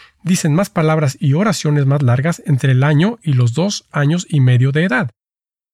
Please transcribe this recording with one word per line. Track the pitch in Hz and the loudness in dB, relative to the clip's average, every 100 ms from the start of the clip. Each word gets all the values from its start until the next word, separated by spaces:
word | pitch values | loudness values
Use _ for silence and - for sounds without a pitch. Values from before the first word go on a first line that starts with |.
| - _ | -20 _
dicen | 165 185 165 | -2 -2 0
más | 147 202 | 0 -2
palabras | - 156 160 147 - | -2 0 0 -2 -2
y | 143 | 0
oraciones | 147 220 170 156 147 135 | 0 0 -2 -2 0 0
más | 147 | 0
largas | 131 123 156 170 - | 2 0 -2 -4 -2
entre | 135 139 | 0 2
el | 127 | 2
año | 143 147 190 233 | 2 2 0 -2
y | 160 | -2
los | 131 120 | 0 0
dos | 120 196 202 - | 0 -4 -4 -8
años | 151 143 175 - | -4 -2 -2 -2
y | 147 | 0
medio | 127 123 135 | 2 4 2
de | 143 185 | 0 0
edad. | 240 127 - _ _ _ _ _ | -2 -4 -10 _ _ _ _ _